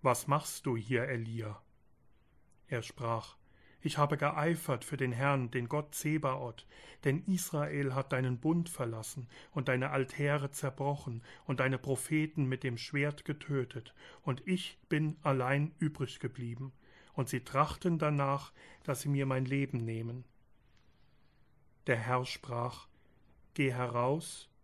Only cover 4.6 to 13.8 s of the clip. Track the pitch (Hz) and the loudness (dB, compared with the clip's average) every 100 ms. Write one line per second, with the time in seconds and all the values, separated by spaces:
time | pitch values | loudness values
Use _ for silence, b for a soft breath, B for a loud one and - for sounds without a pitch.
4.6 | - 123 - 139 131 120 139 139 123 127 | 0 -2 -2 -2 0 2 2 2 2 -2
5.6 | 120 147 147 - 151 156 143 131 120 - | 0 -2 -2 -4 0 2 0 -2 -4 -10
6.6 | - B B B 147 143 185 185 - 151 | -18 B B B 2 2 2 0 0 -2
7.6 | 147 147 139 131 127 127 127 123 156 170 | 0 0 0 0 0 0 2 2 2 2
8.6 | 170 - 123 113 110 - 120 B B - | 2 -2 -4 -4 -8 -10 -12 B B -4
9.6 | 131 127 131 135 135 - 143 147 139 - | 2 2 2 0 -2 0 2 2 0 -2
10.6 | 139 131 139 143 - 117 B B B 131 | -4 -2 -2 -2 -4 -8 B B B 2
11.6 | 131 131 - 131 - 156 156 156 131 131 | 2 2 0 -2 2 0 0 2 0 2
12.6 | 131 117 - 139 143 147 - 147 - 139 | -2 -4 -4 0 0 -2 -6 -6 -2 -2
13.6 | 123 127 | 0 -6